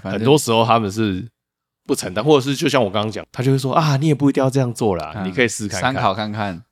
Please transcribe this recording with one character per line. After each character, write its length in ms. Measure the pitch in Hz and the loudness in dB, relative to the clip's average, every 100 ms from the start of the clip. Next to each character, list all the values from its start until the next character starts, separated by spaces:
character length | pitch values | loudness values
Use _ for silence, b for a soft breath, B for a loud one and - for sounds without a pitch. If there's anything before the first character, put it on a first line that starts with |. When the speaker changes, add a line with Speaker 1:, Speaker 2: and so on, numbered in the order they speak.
Speaker 1:
反 20 | |
正 80 | 98 | -6
Speaker 2:
很 120 | 104 | -2
多 140 | 113 151 | 2 2
时 120 | 123 | 4
候 120 | 113 | 2
他 140 | 113 113 | 4 2
们 120 | 104 | 0
是 360 | 104 110 92 117 _ _ _ _ _ - | -2 -2 -2 -8 _ _ _ _ _ -4
不 80 | |
承 200 | 135 95 | -4 -4
担， 100 | 95 | -2
或 140 | 139 143 | 4 4
者 20 | |
是 140 | 135 | 2
就 140 | 131 151 | -2 2
像 140 | 135 | 2
我 60 | 101 | 0
刚 140 | 104 | -2
刚 80 | 107 | -4
讲， 160 | 98 78 | -6 -10
他 100 | - | -4
就 80 | 127 | 0
会 80 | 135 | 0
说 160 | 131 | 0
：“啊， 220 | 165 151 135 | 2 2 2
你 100 | 160 | 2
也 80 | |
不 160 | 147 143 | 2 2
一 20 | |
定 100 | 139 | 2
要 60 | 131 | 2
这 120 | 135 | 2
样 120 | 123 | 0
做 220 | 113 113 | 0 -2
啦， 180 | 85 76 101 | -2 -4 -8
Speaker 1:
嗯， 100 | 95 | -6
Speaker 2:
你 40 | |
可 100 | 92 | 0
以 60 | 120 | 0
试 180 | - 104 | -2 -6
看 140 | 92 | -4
看。” 120 | 123 | -4
Speaker 1:
参 80 | 135 | 0
考 120 | 110 | -2
看 160 | 98 107 | -2 -6
看。 320 | 110 101 85 - | -6 -6 -8 -14